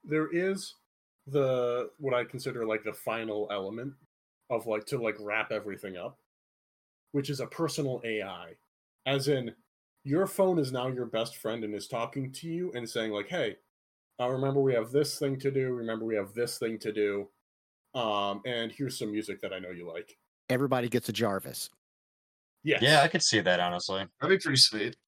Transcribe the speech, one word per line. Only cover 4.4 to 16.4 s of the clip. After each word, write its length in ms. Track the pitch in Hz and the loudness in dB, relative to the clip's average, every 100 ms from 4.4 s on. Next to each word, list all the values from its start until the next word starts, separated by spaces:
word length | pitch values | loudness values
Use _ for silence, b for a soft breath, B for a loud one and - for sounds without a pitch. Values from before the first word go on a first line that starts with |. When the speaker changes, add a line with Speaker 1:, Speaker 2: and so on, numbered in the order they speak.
| _ | _
Speaker 1:
of, 160 | 117 117 | -4 0
like, 200 | 107 - | -4 -2
to, 100 | 135 | -2
like, 180 | 113 104 | -2 -4
wrap 320 | 104 107 107 | -4 -2 -2
everything 440 | 107 101 92 101 90 | -4 -4 -8 -10 -8
up, 220 | 87 - _ _ _ _ _ _ _ _ _ | -10 -12 _ _ _ _ _ _ _ _ _
which 180 | 143 135 | -4 -2
is 100 | 135 | -6
a 80 | 117 | -6
personal 540 | - 160 156 139 123 | -2 -2 0 -2 -2
A 200 | 117 107 | -2 -4
I. 320 | 98 90 85 - _ _ _ _ 131 | -4 -10 -14 -18 _ _ _ _ 0
As 220 | 139 135 | 0 2
in, 280 | 135 117 - _ _ _ _ | 2 0 -10 _ _ _ _
your 220 | 139 151 190 | 0 2 2
phone 300 | - 185 175 | 4 4 4
is 140 | 131 | 2
now 160 | 127 127 | 0 -2
your 180 | 127 113 | -2 -2
best 320 | 110 117 - | -2 -2 -4
friend 260 | 110 117 | -6 -4
and 120 | 107 104 | -4 -6
is 120 | - | -4
talking 440 | 120 117 139 131 | -4 -4 -4 -6
to 160 | 135 165 | -8 -6
you 240 | 165 180 | -4 -4
and 180 | 123 117 | -6 -4
saying, 220 | 120 110 | -2 -2
like, 160 | 104 104 | -2 -2
"Hey, 300 | 175 117 92 _ _ _ _ _ - | -2 -2 -4 _ _ _ _ _ -4
uh, 100 | 123 | -2
remember 320 | 131 135 139 | 0 2 4
we 120 | 135 | 4
have 180 | 120 110 | 2 2
this 280 | 139 143 - | 2 2 0
thing 180 | 143 135 | -2 0
to 120 | 139 | 0
do. 220 | 135 131 | 0 0
Remember 320 | 123 113 110 113 | -2 -2 -2 0
we 100 | 107 | -2
have 180 | 98 | -2
this 240 | 113 | -2